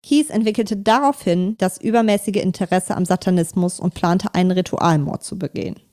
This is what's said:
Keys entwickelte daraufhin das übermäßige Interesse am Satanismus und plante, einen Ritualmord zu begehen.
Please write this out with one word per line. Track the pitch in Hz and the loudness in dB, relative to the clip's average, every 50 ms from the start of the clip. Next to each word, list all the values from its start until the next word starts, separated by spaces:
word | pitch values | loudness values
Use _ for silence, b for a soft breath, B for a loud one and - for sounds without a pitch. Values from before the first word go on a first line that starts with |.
| _ | _
Keys | - 285 294 294 - | 2 2 2 2 2
entwickelte | - 214 226 220 208 - 220 196 220 | 0 0 0 0 0 0 -2 -2 -4
daraufhin | 196 202 220 220 254 285 277 277 - - 190 170 180 180 190 220 | -2 2 2 2 4 4 2 0 0 0 0 0 2 0 -2 -2
das | - 190 185 - - | 0 -2 -2 -2 -2
übermäßige | - 233 220 233 226 214 202 202 - 226 190 | -4 0 2 2 4 4 2 0 0 -2 -4
Interesse | 208 - 185 175 - 202 - 185 185 - - 202 | 0 -2 -2 -2 -2 -2 0 0 0 0 -2 -2
am | - 180 | -2 0
Satanismus | - 185 - - 190 185 175 165 - - 185 175 180 - - | 0 0 0 2 2 2 2 2 0 0 0 0 0 -2 -2
und | - 180 - | -4 -4 -2
plante, | - - 170 175 185 - - - | 0 0 0 0 0 -2 -2 0
einen | 180 180 185 | 2 2 2
Ritualmord | 185 185 175 - - - - 170 160 151 139 147 - - - | 2 0 -2 -2 -2 0 2 2 2 2 0 -2 -6 -8 -10
zu | - - | -10 -8
begehen. | - - 139 - - 80 - - - _ _ | -8 -8 -6 -6 -6 -6 -6 -8 -12 _ _